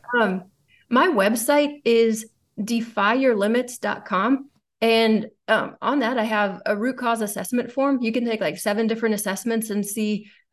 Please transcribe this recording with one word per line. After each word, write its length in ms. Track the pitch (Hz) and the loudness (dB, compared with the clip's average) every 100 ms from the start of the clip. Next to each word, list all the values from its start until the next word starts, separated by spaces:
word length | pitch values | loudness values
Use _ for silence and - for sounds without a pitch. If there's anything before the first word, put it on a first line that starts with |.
| - 240 | -4 0
Um, 260 | 208 185 - _ _ _ _ | 0 -2 -8 _ _ _ _
my 200 | 240 359 | 2 4
website 760 | 240 196 233 - 294 294 294 | 4 2 0 2 2 2 0
is 460 | 233 233 226 220 220 _ _ - | 2 4 4 0 -6 _ _ -10
defy 520 | 208 233 226 - 202 | -4 -4 -4 -2 0
your 220 | 254 262 214 | 2 2 2
limits 400 | 208 240 247 - | 2 0 -2 -6
dot 300 | 208 208 - | -6 -6 -4
com. 420 | 190 214 269 - _ _ _ | -2 2 0 -2 _ _ _
And, 500 | 226 226 220 214 - _ - | 2 4 4 2 -2 _ 0
um, 280 | 214 - - | 0 0 -4
on 200 | 220 285 | -2 0
that, 180 | 226 254 | 0 -2
I 60 | |
have 360 | 220 214 202 185 - | 0 0 0 -2 -4
a 100 | 208 | -2
root 220 | 247 247 | -2 -2
cause 240 | 247 226 | -2 -2
assessment 500 | 208 208 - 247 240 | -2 -6 -4 -4 -4
form. 260 | - 277 269 | -2 0 0
You 100 | 226 | 0
can 120 | 240 | -2
take, 160 | 233 220 | -2 -2
like, 180 | 175 185 | -4 -2
seven 280 | 208 208 226 | -2 0 0
different 280 | 226 226 | 0 0
assessments 560 | 208 202 196 233 226 220 | -2 -2 -4 -2 -4 -2
and 140 | 208 | -4
see, 440 | 202 226 214 208 - _ _ | -4 -4 -2 -2 -6 _ _